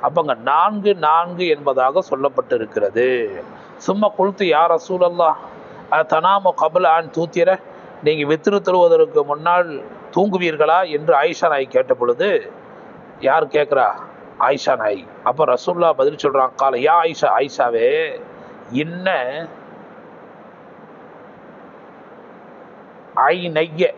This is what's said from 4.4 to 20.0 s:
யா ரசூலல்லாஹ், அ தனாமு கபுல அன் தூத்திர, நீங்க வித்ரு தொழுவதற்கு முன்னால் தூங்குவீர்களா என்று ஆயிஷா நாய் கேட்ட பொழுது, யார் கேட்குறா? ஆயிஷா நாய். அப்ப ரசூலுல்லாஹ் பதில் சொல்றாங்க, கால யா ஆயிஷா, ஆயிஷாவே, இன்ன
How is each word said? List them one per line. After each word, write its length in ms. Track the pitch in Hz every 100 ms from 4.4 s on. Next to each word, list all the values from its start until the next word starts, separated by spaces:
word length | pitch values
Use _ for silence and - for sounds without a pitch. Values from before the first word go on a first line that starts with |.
| 190
யா 80 | 151 170
ரசூலல்லாஹ், 680 | 165 - 185 175 175 165 151 - - - - -
அ 80 | 151 160
தனாமு 380 | 160 175 196 190 175
கபுல 300 | 156 165 180 160
அன் 180 | 160 -
தூத்திர, 320 | 165 170 170 185 - - - - 147
நீங்க 160 | 156 143
வித்ரு 280 | 156 208 202 190
தொழுவதற்கு 560 | 180 175 165 156 151 143
முன்னால் 400 | 147 165 175 175 143 - - -
தூங்குவீர்களா 640 | - 202 185 175 156 151 170 185 147
என்று 160 | 156 151
ஆயிஷா 280 | 156 160 170
நாய் 140 | 143 135
கேட்ட 180 | 127 127
பொழுது, 340 | 123 120 120 196 170 101 - - - - - - - 131
யார் 200 | 151 151
கேட்குறா? 340 | 151 147 139 113 98 - - - - 120
ஆயிஷா 280 | 139 - 127
நாய். 200 | 110 101 85 -
அப்ப 220 | - 139 147
ரசூலுல்லாஹ் 440 | 123 - 175 170 147
பதில் 220 | 135 151
சொல்றாங்க, 300 | 147 135 131 -
கால 160 | 139 123 139
யா 80 | 170
ஆயிஷா, 260 | 165 156 147 110
ஆயிஷாவே, 500 | 143 - 123 117 117 147 160 135 - - - - - 123
இன்ன 260 | 156 175 185 170 123 143 165 - - - - -